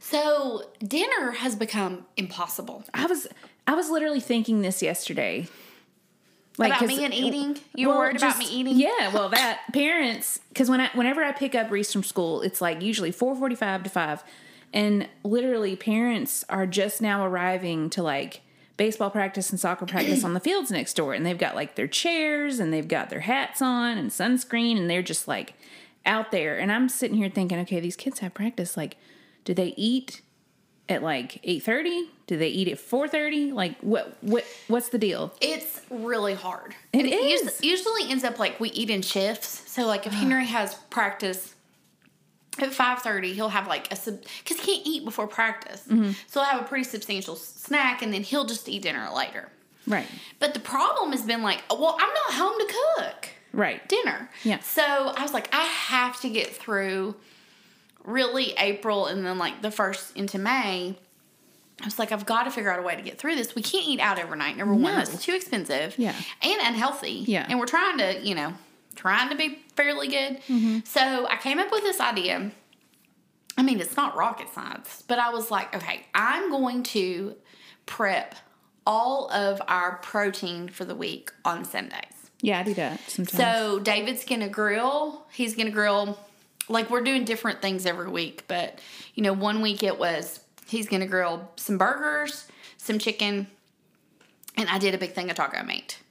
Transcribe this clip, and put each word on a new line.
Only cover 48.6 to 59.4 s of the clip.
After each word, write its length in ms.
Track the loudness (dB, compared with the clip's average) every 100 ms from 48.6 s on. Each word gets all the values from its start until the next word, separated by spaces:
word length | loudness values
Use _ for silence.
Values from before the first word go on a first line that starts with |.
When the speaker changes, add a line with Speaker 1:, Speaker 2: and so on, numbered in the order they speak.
| -6
Speaker 1:
eat 140 | -4
dinner 260 | -4 -4 -4
later. 360 | -2 -4 -6 -14 -20 _ _ -2
Speaker 2:
Right. 200 | -2 -2 -12 -18 -2
Speaker 1:
But 140 | -2
the 80 | -2
problem 520 | -2 2 2 2 0
has 100 | -2
been, 200 | -2 0
like, 200 | 0 0 0
well, 260 | 2 2 4
I'm 140 | 2
not 220 | 2 0
home 240 | 2 0 2
to 160 | -2 2 2 2
cook 320 | 0 -8 -14 -16 -8
Speaker 2:
Right. 320 | 0 0 0 0
Speaker 1:
dinner. 420 | 0 2 -4 -8 -4
Speaker 2:
Yeah. 160 | -2 -2
Speaker 1:
So 220 | 0 2
I 400 | 4 4 0 -2
was 100 | -2
like, 160 | -2 0
"I 100 | 0
have 560 | 2 -2 0 2 2 0
to 80 | -2
get 260 | -2 -2
through 600 | -6 -2 -2 0 0 -2 -6 -14 -20 -20 -20 -20 _ _ _
really 480 | -4 0 2 2 0 2
April 480 | 0 2 0 0 0
and 180 | -2
then, 140 | -2
like, 240 | -2